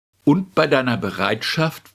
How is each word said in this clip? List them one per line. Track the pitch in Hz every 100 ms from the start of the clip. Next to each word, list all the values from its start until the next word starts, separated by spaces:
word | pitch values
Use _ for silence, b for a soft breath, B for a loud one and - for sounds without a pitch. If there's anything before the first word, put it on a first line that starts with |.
| _ _
und | - 170 185 -
bei | 151
deiner | 139 127 110
Bereitschaft, | 98 92 98 110 - - 160 - -